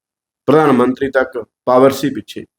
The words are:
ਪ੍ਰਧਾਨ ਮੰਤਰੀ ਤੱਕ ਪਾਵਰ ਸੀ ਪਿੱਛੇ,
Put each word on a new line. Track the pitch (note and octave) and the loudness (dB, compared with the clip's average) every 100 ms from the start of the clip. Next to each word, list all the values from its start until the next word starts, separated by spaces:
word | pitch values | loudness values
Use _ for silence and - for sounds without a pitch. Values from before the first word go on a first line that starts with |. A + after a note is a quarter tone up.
| _ _ _ _ - | _ _ _ _ 0
ਪ੍ਰਧਾਨ | D3 D3+ | 2 2
ਮੰਤਰੀ | B2 B2 C3 C#3 | 2 0 -2 -4
ਤੱਕ | C3+ B2+ A#2+ G#2+ _ | -2 -4 -6 -14 _
ਪਾਵਰ | - B2+ C3+ | 0 4 4
ਸੀ | - C#3+ | 2 -6
ਪਿੱਛੇ, | A2 - - - | -8 -12 -16 -18